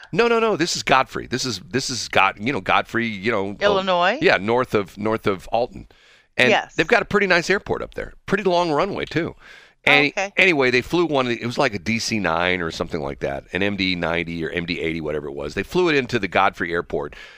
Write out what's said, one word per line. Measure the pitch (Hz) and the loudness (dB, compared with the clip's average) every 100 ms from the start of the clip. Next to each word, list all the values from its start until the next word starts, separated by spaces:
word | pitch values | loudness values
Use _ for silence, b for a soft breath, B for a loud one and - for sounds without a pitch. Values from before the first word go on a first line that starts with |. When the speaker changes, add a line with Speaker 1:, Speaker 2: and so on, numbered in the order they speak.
| - | -2
Speaker 1:
No, | 165 233 | 0 2
no, | 226 | 4
no. | 220 180 | 2 0
This | 160 - | -2 -2
is | |
Godfrey. | - 135 131 - - | 2 2 2 -4 -6
This | 123 | -6
is, | 135 98 | -4 -8
this | - 110 131 | -4 -4 -4
is | 120 - | -6 -2
God, | 107 95 95 | 2 2 2
you | 107 | -4
know, | 135 | -4
Godfrey, | 95 92 - 117 117 | 0 0 0 -2 -4
you | 104 98 | -4 -2
know, | 110 98 104 | -2 -2 -2
Speaker 2:
Illinois? | 202 196 190 175 180 233 | 0 0 2 2 2 2
Speaker 1:
yeah, | 185 104 | 2 2
north | 95 120 127 | 2 0 2
of, | 110 98 - | -2 -2 -4
north | 104 110 - | -2 -2 -2
of | 95 - | -4 -2
Alton. | 113 123 - 110 b b b b - | -4 -4 -8 -18 b b b b 2
And | 127 | 4
Speaker 2:
Yes. | 196 - - | 4 0 -2
Speaker 1:
they've | 165 | 2
got | 226 | 2
a | 190 | 2
pretty | 202 202 | 0 2
nice | 175 160 | 2 2
airport | 185 - 62 | -2 -2 -4
up | - - | -6 -10
there. | - - - | -12 -12 -4
Pretty | 196 | 0
long | 190 175 175 | 2 2 2
runway, | 147 196 147 147 | 2 0 -2 -4
too. | 151 165 - B B B B - | -2 -4 -8 B B B B 2
Speaker 2:
Oh, | |
Speaker 1:
Any-, | 143 143 | 4 4
Speaker 2:
okay. | 202 196 - | 0 -4 2
Speaker 1:
anyway, | 185 156 127 | 4 4 4
they | 127 | 2
flew | - 170 170 | 2 0 2
one | 143 127 | 2 0
of | |
the, | 117 | -2
it | 117 | -4
was | 120 | 0
like | 139 | 0
a | 101 | 0
D | 82 113 | -4 -2
C | - 113 | -2 0
nine | 90 82 87 90 | 0 2 2 0
or | 82 | -2
something | - 85 87 | -4 -6 -6
like | 71 69 | -6 -6
that, | 71 69 - | -6 -6 -6
an | 90 | -2
M | 101 101 | -2 0
D | 95 90 | -2 0
ninety | 85 85 82 85 | -2 -2 -4 -4
or | 78 | -4
M | 85 85 | -4 -4
D | 80 | -4
eighty, | 80 82 | -4 -4
whatever | 76 76 73 | -4 -6 -6
it | |
was. | 71 73 | -8 -8
They | 78 | -6
flew | 98 180 180 | -4 0 2
it | 147 | 2
into | 123 120 | 0 -2
the | 98 | 0
Godfrey | 98 98 - 87 | 2 2 0 -4
Airport, | 85 85 78 71 - B | -4 -4 -6 -6 -12 B